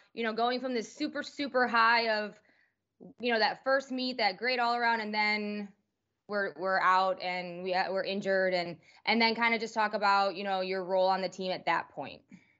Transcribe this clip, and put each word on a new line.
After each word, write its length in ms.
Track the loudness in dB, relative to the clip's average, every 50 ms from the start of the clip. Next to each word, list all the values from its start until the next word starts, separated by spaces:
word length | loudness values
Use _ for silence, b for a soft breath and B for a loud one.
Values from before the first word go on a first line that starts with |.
| b b b
you 120 | -4 -4
know, 80 | -4 0
going 280 | 0 0 0 0 -2
from 140 | -4 -4 -4
this 180 | -4 -4 -6 -6
super, 300 | -6 -6 -6 -4 -8 -10
super 460 | -8 -8 -6 -6 -2 0 0 0 2
high 400 | 4 4 4 6 4 4 4 2
of, 260 | 0 0 -2 -6 -10 -16 _ _ _ _ _ _ _ _ _ _ _ _ -20 -20 -14 -4
you 120 | -2 0 2
know, 60 | 4
that 240 | 2 2 0 -2 0
first 300 | 2 2 2 0 -2 -6
meet, 240 | -4 -4 -4 -2 0
that 200 | 0 0 0 -2
great 200 | -2 -2 0 2
all 160 | 2 0 2
around, 260 | 2 2 2 2 0
and 140 | -2 -2 -2
then 540 | 0 0 0 0 0 -2 -4 -6 -6 -8 -10 -14 _ _ _ _ _ _ _ _ _ _
we're, 260 | -6 -4 -2 -2 -2 -4 -4
we're 220 | -2 0 2 4
out 420 | 4 4 4 4 4 2 0 -2 -4
and 400 | -4 -4 -4 -6 -6 -8 -8 -4
we, 100 | -2 0
uh, 180 | 0 0 0 -2
we're 100 | -2 -2
injured, 520 | -2 -4 -4 -2 0 0 2 2 2 0
and, 220 | 0 -2 -4 -8 b b b b b b
and 160 | 0 2 4 4
then 140 | 2 2
kinda 200 | 2 2 2 2
just 160 | 0 -2 -4 -2
talk 220 | -2 0 0 0
about, 400 | 0 2 4 4 4 2 2 -2
you 80 | -4 -4
know, 200 | -4 -2 -2 -2
your 220 | -2 -4 -4 -2
role 220 | 0 2 2 4 4
on 140 | 2 2 0
the 60 | -4
team 240 | -6 -6 -6 -4 -6
at 120 | -4 -2
that 220 | -2 -2 -2 -2 -6
point. 320 | -10 -12 -12 -10 -12 -16 _ _ b b b b b b